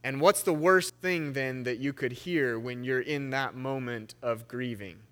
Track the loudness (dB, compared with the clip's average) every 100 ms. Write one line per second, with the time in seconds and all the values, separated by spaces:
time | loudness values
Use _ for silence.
0 | -4 4 6 6 2 4 6 6 4 -6
1 | -2 -2 -2 -2 -2 -2 -4 -2 -4 -2
2 | -4 -4 -2 0 2 0 -4 -6 -2 0
3 | 0 -4 -2 -2 -2 -4 -4 -4 -4 -6
4 | -8 -6 -2 -2 -4 -6 -6 -6 -12 -16
5 | -20